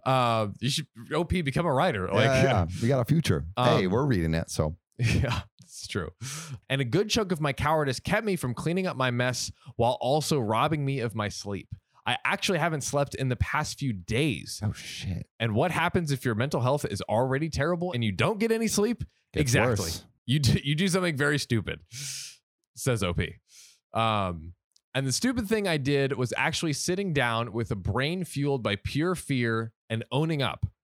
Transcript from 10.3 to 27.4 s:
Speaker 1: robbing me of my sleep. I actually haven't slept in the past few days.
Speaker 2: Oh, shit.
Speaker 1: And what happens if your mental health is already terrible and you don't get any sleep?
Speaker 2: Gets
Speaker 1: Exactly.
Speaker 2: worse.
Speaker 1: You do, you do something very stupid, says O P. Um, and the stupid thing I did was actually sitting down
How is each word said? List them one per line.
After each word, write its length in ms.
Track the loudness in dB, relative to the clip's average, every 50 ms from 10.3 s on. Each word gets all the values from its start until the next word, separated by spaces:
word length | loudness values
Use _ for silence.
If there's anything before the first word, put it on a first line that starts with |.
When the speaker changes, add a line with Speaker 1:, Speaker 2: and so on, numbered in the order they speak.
| 0 0
Speaker 1:
robbing 440 | 2 2 2 2 2 2 0 0 -2
me 160 | -2 -2 -2
of 160 | -4 -4 -4
my 140 | -4 -4 -4
sleep. 400 | -4 -8 -8 -8 -8 -8 -8 _ -18 -18 _ _ _ -8 _
I 120 | -4 -4 -2 _
actually 320 | -2 -2 0 0 0 0 0
haven't 220 | 0 0 -2 -2
slept 340 | -4 -2 0 0 -2 -2 -2
in 140 | -4 -2 -2
the 80 | 0
past 420 | 0 -2 -2 0 -2 -2 -2 -6 -4
few 140 | -4 -4 -4
days. 680 | -4 -6 -4 -2 0 0 0 -2 -4 -6 -10 -10 -4 -4
Speaker 2:
Oh, 80 | -4 -4
shit. 540 | -6 -10 -12 -12 -8 -6 -6 -6 -6 -8 _ _ _
Speaker 1:
And 160 | -2 0 2
what 160 | 2 2 2
happens 400 | 2 0 0 2 2 0 0 0
if 140 | -2 -2 0
your 100 | -2 0
mental 240 | 0 -2 0 0 0
health 240 | 2 2 0 0 -2 -4
is 120 | -4 -6 -4
already 460 | 0 2 2 2 2 0 -2 -2 -2
terrible 440 | -2 -2 0 0 0 -2 -4 -4 -2
and 100 | 0 0
you 80 | 0
don't 280 | 2 2 0 0 2 0
get 120 | 0 0
any 160 | 2 0 0
sleep? 380 | 0 2 2 2 0 0 -2 -6 -12 _ _ _ _ -2
Speaker 2:
Gets 80 | -2 0
Speaker 1:
Exactly. 420 | 4 4 4 4 4 2 0 -2
Speaker 2:
worse. 200 | -4 -6 -8 -10 -16 _ _ _
Speaker 1:
You 140 | 0 0 4
do, 200 | 4 4 4 4
you 140 | 2 0 0
do 140 | 2 2 2
something 260 | 2 2 2 0 0
very 220 | 2 2 2 2 0
stupid, 400 | 0 _ 0 0 0 -2 -8 -8 -10 _ -14 -12 -10 -10 -10 -10 -12 -14 -16 _ _ _ _ _ _ _ _
says 280 | -4 0 0 0 2 0
O 100 | -2 0
P. 220 | -2 -2 -4 -6 -14 _ _ -20 -20 -20 -20 -20 _ _ _ -2
Um, 600 | 0 2 2 2 2 0 -2 -4 -6 -10 -14 -16 _ _ _ _ _ _ _ _
and 120 | -2 -2
the 60 | 0
stupid 360 | -2 0 0 0 0 0 -2
thing 200 | 0 0 0 0
I 100 | 0 0
did 360 | 0 2 2 2 2 2 2 0
was 200 | -2 -2 -2 0
actually 380 | 0 0 0 0 -2 -2 -2 -2
sitting 400 | -2 -2 -2 -2 -2 -2 -2 0
down 380 | 2 2 2 2 0